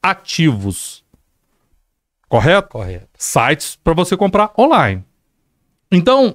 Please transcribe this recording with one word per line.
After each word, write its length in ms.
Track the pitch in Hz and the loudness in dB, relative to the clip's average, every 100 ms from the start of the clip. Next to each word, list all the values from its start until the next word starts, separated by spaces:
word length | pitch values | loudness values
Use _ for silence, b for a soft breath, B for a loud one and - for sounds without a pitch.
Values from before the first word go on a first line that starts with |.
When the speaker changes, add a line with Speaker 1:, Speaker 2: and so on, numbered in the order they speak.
Speaker 1:
ativos. 1000 | 185 185 - - 160 110 98 90 - - _ _ _ _ _ _ _ _ _ _ _ _ - | -4 -4 -8 -2 0 0 -4 -8 -12 -18 _ _ _ _ _ _ _ _ _ _ _ _ -2
Correto? 400 | 170 131 196 190 | 0 2 2 0
Speaker 2:
Correto. 380 | 113 92 90 - - | -10 -12 -12 -16 -14
Speaker 1:
Sites 600 | - 143 120 151 - - | -4 0 0 -2 -6 -6
pra 100 | - | -2
você 220 | 165 180 185 | -2 -2 0
comprar 340 | 196 208 214 - | 0 0 -2 2
online. 460 | 269 262 123 95 - _ _ _ _ _ _ _ - | 2 4 2 -2 -10 _ _ _ _ _ _ _ 0
Então, 420 | 180 175 269 247 | 0 4 2 2